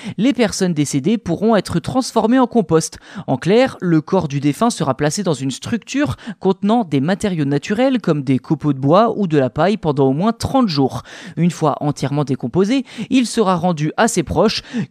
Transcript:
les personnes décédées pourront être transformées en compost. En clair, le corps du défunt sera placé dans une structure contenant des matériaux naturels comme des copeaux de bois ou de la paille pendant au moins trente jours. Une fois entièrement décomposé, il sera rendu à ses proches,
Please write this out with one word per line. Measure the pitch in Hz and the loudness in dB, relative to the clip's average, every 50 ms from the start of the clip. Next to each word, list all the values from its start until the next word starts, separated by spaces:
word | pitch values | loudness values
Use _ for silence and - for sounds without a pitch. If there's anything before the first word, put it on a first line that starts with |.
| - 202 - | -12 -10 -4
les | - 202 269 | -2 0 0
personnes | - - 240 185 - - 196 180 170 | 2 2 0 -2 0 -2 -2 -2 0
décédées | 147 147 - - 143 127 180 226 220 | 0 -2 0 -2 -2 0 0 -2 -2
pourront | - 180 165 - 185 226 233 | -2 -4 -4 0 2 2 2
être | 196 175 - 175 175 | 2 0 0 -4 -4
transformées | - - - 254 254 - - 233 196 220 247 269 | -4 0 -2 -2 -2 0 -2 0 2 2 4 2
en | 254 | 2
compost. | 240 - 233 185 - 165 160 160 - - - - - - 208 - | 2 2 -2 0 2 2 0 0 -2 -12 -16 -20 -18 -16 -14 -4
En | - 135 | -4 -4
clair, | 127 - 156 202 233 262 - - - | -2 2 2 4 4 4 2 -2 -4
le | - 175 160 156 | 0 2 2 2
corps | 151 - 190 190 165 147 | 2 2 0 0 0 0
du | 139 143 | -4 0
défunt | 135 147 139 - 226 240 | 0 0 0 2 0 0
sera | - - 160 135 127 | 0 0 -2 -2 0
placé | - 147 151 - 208 202 | 0 0 -2 -2 -2 -2
dans | 185 151 | -2 -2
une | 123 135 135 | -2 -2 -6
structure | 127 - - - 240 226 - - - 269 294 - - - - 240 185 _ | -6 -6 -6 -6 -6 -6 -6 -6 -2 -2 -2 -2 -4 -8 -10 -14 -14 _
contenant | - 190 190 - - 202 226 247 226 | 0 0 0 2 0 0 2 2 0
des | 160 147 139 | 0 0 0
matériaux | 131 165 196 - - 208 180 156 147 | 0 0 -2 -2 -2 -2 0 0 0
naturels | 139 143 - - - 208 214 254 277 262 233 | 0 0 -2 -2 -2 0 2 2 2 2 0
comme | - - 156 151 | 0 0 0 0
des | 135 127 135 123 | 0 0 0 0
copeaux | - - 160 139 - 151 | 0 -2 -4 0 0 -2
de | 139 131 | -2 0
bois | 131 139 160 196 226 226 - - | 2 4 6 6 4 4 2 -2
ou | 202 | -2
de | 175 156 147 | 0 2 2
la | 131 123 | 0 0
paille | - 147 160 190 220 | 0 0 0 0 0
pendant | 196 - 160 139 139 139 | 0 -2 -2 2 2 2
au | 135 | 2
moins | 135 147 185 226 | 2 2 0 -2
trente | 226 - - - - 269 247 202 | -2 -2 -6 0 2 2 2 2
jours. | 156 143 139 127 - 123 - - - - - 196 - | 2 2 0 0 0 -6 -12 -14 -20 -18 -18 -12 -4
Une | - 165 175 | 0 0 0
fois | 156 - 160 151 127 - | 0 0 -2 -2 -2 0
entièrement | - 147 139 - - 131 143 147 | -2 -4 -2 -2 -4 -2 -2 -2
décomposé, | 147 135 135 - - 120 - 170 202 202 262 277 240 - - - 196 - | -2 -2 -2 -4 -4 -2 0 0 2 2 0 -2 -2 -6 -10 -12 -6 0
il | - 262 247 | 0 0 0
sera | - - 226 214 185 185 | 0 0 0 2 2 2
rendu | 170 156 180 175 147 151 156 - | 2 0 0 0 0 -2 -2 2
à | - 214 | 2 2
ses | 226 - 185 | 2 2 -2
proches, | 147 - - 147 190 220 - - - - - 240 - - | -2 -2 0 2 2 2 0 -2 -10 -6 -6 -6 -6 -6